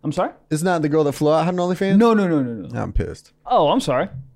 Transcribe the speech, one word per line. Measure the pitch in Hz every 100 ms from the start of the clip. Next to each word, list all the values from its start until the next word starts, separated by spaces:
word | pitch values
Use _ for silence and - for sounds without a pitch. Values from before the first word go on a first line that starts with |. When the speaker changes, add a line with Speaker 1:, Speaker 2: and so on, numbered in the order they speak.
Speaker 1:
I'm | 123
sorry? | 135 220 - _
Speaker 2:
It's | 156
not | 180 175
the | 151
girl | 156 147
that |
flew | 131 151
out | 160 165
had | 180
an |
OnlyFans? | 180 180 196 196
Speaker 1:
No, | 233
no, | 220 190
no, | 160
no, | 123 113 90
no. | 120
Speaker 2:
I'm | 107
pissed. | - - - - _ -
Speaker 1:
Oh, | 240 151
I'm | 214
sorry. | 202 131 180 - -